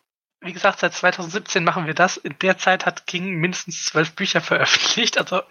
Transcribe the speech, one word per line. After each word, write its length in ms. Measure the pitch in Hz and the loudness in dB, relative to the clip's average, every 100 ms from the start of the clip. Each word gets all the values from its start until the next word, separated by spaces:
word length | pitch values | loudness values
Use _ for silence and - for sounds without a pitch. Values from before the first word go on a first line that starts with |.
| _ _ _ _ | _ _ _ _
Wie 120 | 180 | -12
gesagt, 260 | 180 202 - | 0 0 2
seit 160 | 175 | -2
zweitausendsiebzehn 680 | - 180 180 170 202 - 196 | 2 0 0 -4 -6 -2 0
machen 220 | 170 185 156 | 2 0 -2
wir 80 | |
das. 220 | 156 180 - | 2 2 2
In 220 | - - | -10 -2
der 180 | 190 185 | 0 2
Zeit 280 | - 185 - | 4 2 0
hat 220 | - - | -4 -8
King 260 | 180 190 170 | -6 -4 -2
mindestens 460 | 175 175 - 160 - | -2 -2 -8 -8 -2
zwölf 260 | 156 160 | 0 0
Bücher 260 | - 196 165 | -2 -2 0
veröffentlicht. 760 | - - - - - - 233 262 | 0 0 2 2 2 2 2 0
Also 240 | - 185 - | 0 -2 -4